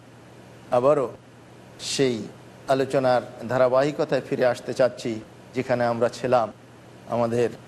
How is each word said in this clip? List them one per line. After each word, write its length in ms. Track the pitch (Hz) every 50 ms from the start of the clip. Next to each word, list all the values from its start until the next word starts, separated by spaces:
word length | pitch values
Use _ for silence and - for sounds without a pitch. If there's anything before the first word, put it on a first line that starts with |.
| - - - - - - - - - - - - - -
আবারও 400 | - 123 123 139 151 147 127 110 - - - - - - - - - - - - - -
সেই 400 | - - - - 139 127 120 107 95 - - - - - - - - -
আলোচনার 540 | 135 135 135 127 - 139 131 127 123 120 113 - - - 120 113
ধারাবাহিকতায় 720 | 123 127 127 127 127 131 139 151 147 147 151 143 147 131 120 -
ফিরে 160 | 143 127 127
আসতে 280 | 123 117 - - - 120
চাচ্ছি, 460 | - 131 120 120 - - 127 110 110 110 - - - - - -
যেখানে 300 | 127 127 - 127 120 120
আমরা 240 | 117 117 117 120 113
ছিলাম। 420 | - - - 127 123 123 113 107 - - - - - - - - - - - -
আমাদের 400 | - 117 120 117 117 120 120 107 - - -